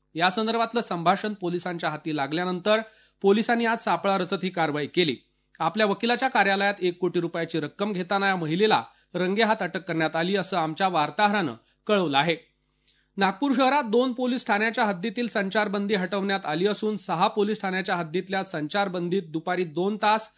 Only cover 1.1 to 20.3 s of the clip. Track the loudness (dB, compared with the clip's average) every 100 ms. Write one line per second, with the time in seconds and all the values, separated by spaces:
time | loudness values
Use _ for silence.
1.1 | 2 -2 -4 -4 -4 -4 -4 -4 -4 -4
2.1 | -4 -2 -2 -2 -2 2 2 0 -16 _
3.1 | _ 4 4 4 2 2 0 0 0 2
4.1 | 0 0 -2 -2 0 0 0 -2 0 0
5.1 | -2 _ _ _ -4 -2 2 2 2 0
6.1 | 0 2 4 4 4 2 0 -2 0 -2
7.1 | 0 -2 -4 -4 -4 -4 -4 -4 -4 -2
8.1 | 0 2 0 0 2 4 4 2 _ _
9.1 | -2 0 2 2 2 -2 -6 -4 -2 0
10.1 | 0 0 0 0 -2 -2 0 0 2 0
11.1 | 2 2 2 -2 -6 _ _ 0 2 4
12.1 | 2 2 0 -6 _ _ _ _ _ _
13.1 | 0 0 2 0 2 4 2 2 2 2
14.1 | 0 -2 -2 0 0 0 0 0 0 -4
15.1 | -4 -4 -2 -2 0 0 -2 0 0 0
16.1 | -2 -2 -2 -2 0 0 0 -2 -4 -4
17.1 | 0 0 2 0 -2 -2 -2 -2 -2 -2
18.1 | -6 -4 -4 -4 -6 -4 -2 -2 -2 -2
19.1 | -2 -2 -6 -2 -2 -2 -2 -2 0 2
20.1 | 2 -2